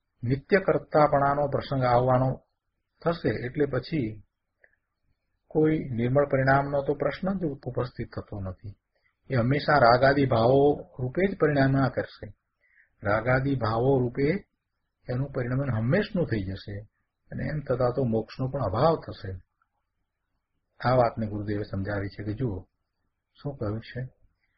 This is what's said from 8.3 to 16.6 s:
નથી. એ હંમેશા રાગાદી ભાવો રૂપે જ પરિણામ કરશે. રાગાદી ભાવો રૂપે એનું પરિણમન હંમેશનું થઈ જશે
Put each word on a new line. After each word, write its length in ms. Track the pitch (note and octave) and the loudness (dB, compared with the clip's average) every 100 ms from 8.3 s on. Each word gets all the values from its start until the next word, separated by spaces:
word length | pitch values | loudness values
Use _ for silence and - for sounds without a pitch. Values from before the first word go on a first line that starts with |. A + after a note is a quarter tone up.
| G2 | -10
નથી. 360 | F#2+ F#2 G2+ - _ _ _ _ - | -10 -10 -14 -18 _ _ _ _ -4
એ 60 | C3 | -2
હંમેશા 440 | A#2 D3 - D3 | 0 0 2 6
રાગાદી 460 | A#2 A#2+ C3+ C#3+ C3+ | 8 8 6 4 4
ભાવો 380 | A#2 A#2 C3+ C#3+ D3 - - | 4 4 6 4 2 -4 -8
રૂપે 220 | B2+ D3+ G3 | -6 -2 -2
જ 100 | F#3+ | 0
પરિણામ 500 | D#3 C#3+ C3+ C3+ C3 | 0 2 2 2 0
કરશે. 380 | - - - G#2 - _ _ _ _ _ _ | -2 -8 -8 -16 -18 _ _ _ _ _ _
રાગાદી 520 | G#2+ G#2+ A2+ C3 C3+ C3 | -2 0 2 0 0 -2
ભાવો 440 | A2 A2+ B2+ C#3 | 0 0 2 2
રૂપે 280 | A#2+ B2 C#3 G3 - _ _ _ _ _ - | 0 0 0 0 -4 _ _ _ _ _ -8
એનું 240 | B2+ C#3 | -4 -4
પરિણમન 440 | C3+ B2 C3 C#3 A2 | -4 -4 -2 -2 -2
હંમેશનું 480 | A#2 F3+ - F3+ D#3+ | 0 0 0 -2 -2
થઈ 180 | A2 | -2
જશે 320 | F#2+ F#2+ | -4 -8